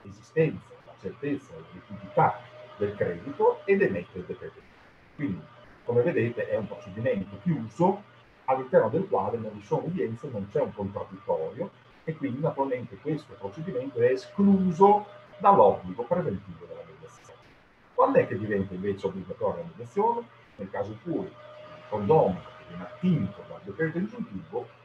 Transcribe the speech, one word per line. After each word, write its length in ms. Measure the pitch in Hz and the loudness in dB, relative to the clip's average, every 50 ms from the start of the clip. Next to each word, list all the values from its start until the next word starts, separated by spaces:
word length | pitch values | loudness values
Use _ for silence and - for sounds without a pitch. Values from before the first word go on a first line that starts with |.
| _ | _
esistenza, 680 | 104 98 - - - _ 160 160 139 104 90 - - - - - | -18 -20 -20 -20 -4 _ 2 2 2 0 -6 -14 -16 -20 -20 -20
la 80 | - - - | -20 -20 -14
certezza, 540 | - 95 - - - 143 143 - - - - | -12 -12 -12 -8 -6 -6 -6 -6 -8 -14 -18
l'effettività 840 | 80 80 - - 185 - - 208 - 98 - - - - - - - - - - - - - - - | -18 -18 -18 -20 -20 -18 -16 -16 -14 -14 -2 2 4 4 4 2 -2 -12 -18 -18 -20 -20 -20 -6 -4
del 180 | 208 - - | -4 -4 -2
credito 680 | - 214 - - - - - - - 220 240 240 - - | -2 -4 -4 -4 -6 -8 -12 -2 4 4 4 4 2 2
ed 160 | - 196 196 | 2 4 4
emette 380 | 190 - 95 87 - - - 92 | 4 2 2 -2 -6 -8 -12 -12
il 60 | 87 | -10
decreto. 360 | - - - - 80 - - - - - - - - _ - - - - | -10 -10 -10 -10 -16 -16 -16 -20 -20 -20 -20 -20 -20 _ -20 -20 -20 -10
Quindi, 280 | - - 285 185 160 - - - - - - - - - | -6 -4 -4 -4 -6 -8 -18 -20 -20 -20 -20 -20 -16 -6
come 180 | - 120 - | 0 2 4
vedete, 460 | - 175 - 117 113 117 - - 104 107 | 4 4 2 2 0 0 0 -4 -4 -2
è 80 | 107 | -2
un 120 | 110 104 - | -4 -4 -4
procedimento 720 | - - - 95 92 110 117 131 120 196 185 - - - | -10 -12 -12 -12 -10 -4 -2 0 0 0 -4 -6 -10 -4
chiuso 600 | - 180 160 120 113 113 - - 170 190 190 196 - - - - - _ _ _ _ | -2 -2 0 0 -2 -8 -2 2 2 2 2 0 -6 -18 -20 -20 -20 _ _ _ _
all'interno 440 | - 131 135 131 131 185 170 131 107 | -2 -2 -2 0 4 4 4 4 6
del 180 | 113 - - - | 2 -2 -2 0
quale 300 | 101 98 95 104 113 113 | 0 0 0 0 -4 -4
non 140 | 110 107 104 | -6 -8 -10
vi 100 | 104 - | -12 -6
sono 220 | - 160 - - | -4 -4 -2 -2
udienze, 440 | 165 180 180 117 110 113 - - 143 | -4 -2 -2 -2 -2 -4 -6 -8 -8
non 180 | 117 104 95 - | -8 -8 -8 -4
c'è 120 | - - | -2 -2
un 120 | 131 104 - | -2 -2 -4
contraddittorio 960 | - 101 95 - - 98 - 98 95 - - - - - - - - - - - - _ - - - _ | -6 -8 -6 -6 -8 -10 -10 -12 -16 -4 -2 -2 -2 -2 -6 -6 -8 -8 -10 -10 -18 _ -20 -20 -12 _
e 120 | - 156 | -10 -8
quindi 240 | - 139 131 120 139 | -6 -6 -6 -4 -2
naturalmente 560 | 160 147 - 139 139 139 127 123 107 - 101 98 | -2 -2 0 0 -2 0 -2 -4 -6 -10 -14 -10
questo 360 | - 147 156 143 - - - | -6 -4 -4 -4 -6 -12 -18
procedimento 680 | - - 95 - 165 160 185 165 123 131 139 - 120 | -12 -12 -12 -10 -8 -8 -6 -4 -4 -6 -4 0 2
è 120 | 117 127 | 4 4
escluso 960 | 131 127 - - - - 202 196 196 190 185 185 165 156 196 202 208 208 - - - - - - - - | 4 2 -2 -10 0 4 6 6 6 6 4 2 4 6 8 8 8 6 2 -4 -16 -20 -20 -20 -14 2
dall'obbligo 640 | 180 208 196 190 180 - - - 92 90 92 - 120 | 6 6 8 10 8 8 6 4 -4 -10 -8 -8 -2
preventivo 600 | - 175 180 160 143 98 92 - - - - - | -2 -2 0 0 -2 -4 -4 -8 -12 -18 -18 -16
della 180 | - - - - | -16 -16 -16 -16
mediazione. 540 | - - - - - - - - - - - - - - - _ _ _ _ _ _ _ | -18 -18 -20 -20 -20 -20 -20 -20 -20 -20 -20 -20 -20 -20 -20 _ _ _ _ _ _ _
Quando 260 | - - - 277 185 | 2 4 6 6 4
è 80 | - - | 4 4
che 100 | - - | -2 -6
diventa 360 | 107 107 104 98 95 95 95 | -2 -2 0 0 -2 -2 -4
invece 340 | 90 95 104 98 - - - | -6 -4 -4 -4 -2 -2 -4
obbligatoria 560 | 95 95 90 - 85 - 110 98 82 85 82 | -4 -4 -10 -10 -8 -4 -2 -2 -2 -4 -8
la 40 | - | -12
mediazione? 680 | - 104 120 - - 196 214 233 233 240 233 - - - - - - | -12 -14 -16 -6 -2 0 2 2 2 0 -4 -10 -18 -20 -20 -20 -14
Nel 140 | - - 196 | -12 -12 -10
caso 220 | - 196 101 107 | -6 -6 -6 -6
in 100 | 110 117 | -8 -12
cui 240 | - 175 156 - - | -8 -4 -4 -4 -4
il 80 | - - - - - - - - - - - - - | -6 -12 -18 -20 -20 -18 -18 -18 -18 -18 -18 -14 -8
condomino 520 | - 104 104 98 156 160 131 98 90 87 - - - - | -6 -4 2 6 6 6 6 6 2 -2 -6 -14 -18 -20
che 60 | - - | -20 -16
viene 140 | - - - | -14 -14 -14
attinto 600 | - - - - 185 175 135 101 92 - - - - | -14 -12 -2 2 2 2 4 2 -2 -4 -10 -14 -16
dal 120 | - - - | -16 -16 -14
decreto 340 | 202 - - 160 160 156 170 | -14 -4 -4 -4 -2 -2 -4
ingiuntivo 680 | 190 214 - 240 - - 101 92 82 - - 120 120 - - - _ | -6 -6 -6 -10 -10 -8 -10 -12 -12 -8 -8 -8 -8 -8 -16 -20 _